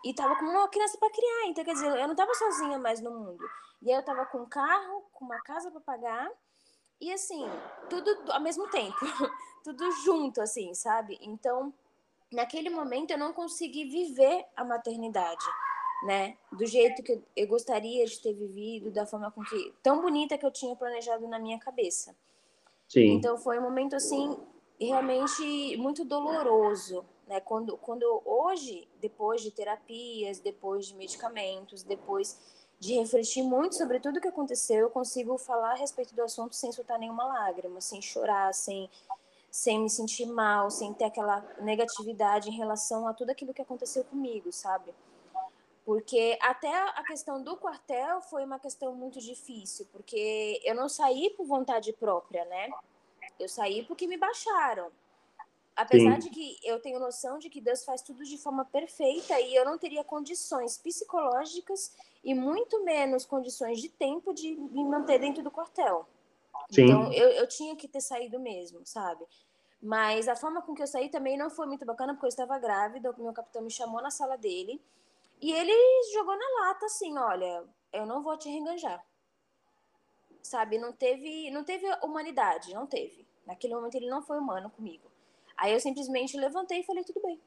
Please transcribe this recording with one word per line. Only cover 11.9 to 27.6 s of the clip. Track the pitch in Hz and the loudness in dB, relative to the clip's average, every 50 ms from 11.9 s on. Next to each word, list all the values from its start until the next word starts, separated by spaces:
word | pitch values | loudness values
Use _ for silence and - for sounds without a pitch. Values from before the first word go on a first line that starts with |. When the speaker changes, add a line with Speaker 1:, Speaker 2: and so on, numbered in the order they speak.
| _ _ _ _ _ _ _ _ - | _ _ _ _ _ _ _ _ -2
Speaker 1:
naquele | 240 233 240 294 320 311 359 | -2 -2 -2 -2 -6 -4 -4
momento | 339 330 294 262 247 262 311 302 339 | -4 -4 -4 -2 -2 -4 -2 -2 -2
eu | 285 | -2
não | 294 302 330 | -2 -4 -4
consegui | - 339 330 330 - 339 302 247 294 302 | -4 -6 -6 -6 -6 -8 -6 -6 -8 -8
viver | 262 262 339 359 330 262 247 269 269 330 359 - - _ | -4 -2 -4 -4 -4 6 6 6 6 6 2 -2 -6 _
a | - 247 | -8 -4
maternidade, | 247 240 233 233 233 226 233 226 226 214 196 180 170 170 - - - - - - 1077 - - - 1017 1017 1017 1047 | -2 -2 -4 -2 -4 -6 -4 -6 -2 -2 0 0 0 -2 -4 -4 -4 -4 -4 -2 -4 -4 -2 -4 -4 -4 -4 -2
né? | 196 190 196 190 202 233 _ _ _ - | 0 0 0 0 -2 -6 _ _ _ -4
Do | 185 220 | -2 -2
jeito | 226 214 247 226 247 - 381 233 | 2 6 8 8 8 6 2 0
que | - 240 | -2 -2
eu, | 214 - _ _ | -2 -2 _ _
eu | - 202 202 | -2 0 2
gostaria | 214 240 233 - 247 214 208 226 240 247 233 | 2 0 2 0 -2 -2 -2 -2 0 0 0
de | 220 220 - | 0 0 -4
ter | - 226 208 | -4 -4 -4
vivido, | 202 208 196 190 202 208 220 226 220 196 220 190 | -2 -6 -8 -8 -8 -8 -8 -8 -6 -8 -4 -2
da | 208 208 | -2 -4
forma | 208 - 208 208 214 - | -2 -6 -8 -8 -8 -8
com | 220 208 | -10 -10
que, | - - 208 180 - - _ _ | -6 -6 -6 -6 -6 -12 _ _
tão | 262 277 311 | 4 6 6
bonita | 339 359 294 294 302 294 311 285 | 4 2 2 2 0 0 -2 0
que | - | 0
eu | 269 262 | 0 0
tinha | - - 247 247 | 0 -6 -6 -6
planejado | 247 254 240 240 233 226 240 226 226 226 233 | -4 -6 -4 -4 -4 -2 -2 -2 -2 -2 -6
na | 226 226 | -6 -6
minha | 220 220 226 226 | -6 -6 -6 -6
cabeça. | - 262 254 247 220 175 - - - - 185 _ _ _ _ _ _ _ _ _ _ _ _ _ _ _ | -8 -8 -2 0 0 0 0 -4 -6 -8 -16 _ _ _ _ _ _ _ _ _ _ _ _ _ _ _
Speaker 2:
Sim. | - 127 117 107 104 | 8 10 10 10 10
Speaker 1:
Então | - - 240 233 240 | 8 4 2 0 0
foi | - 262 233 240 | 0 -2 0 0
um | 247 | 0
momento, | 247 254 262 269 277 277 | 0 0 0 -2 0 -2
assim, | 277 269 - 285 277 285 294 285 - - - - - _ _ _ _ | -2 -2 0 0 0 0 -2 -4 -6 -10 -18 -20 -20 _ _ _ _
realmente | 220 233 269 262 269 262 254 254 269 277 - - 311 294 294 294 285 277 - | -2 2 2 2 2 4 2 2 2 2 0 -2 -2 -2 -2 -2 -2 -4 -4
muito | 226 240 269 294 302 330 | -2 -2 -2 -2 -4 -4
doloroso, | 247 285 285 285 302 320 320 294 254 226 220 214 208 208 190 180 185 185 180 185 - _ _ _ | -2 -2 -2 0 0 0 2 4 6 6 6 6 6 2 0 -4 -8 -8 -8 -8 -10 _ _ _
né? | - 196 196 | -6 -6 -6
Quando, | 190 - 226 220 | -4 -2 -4 -4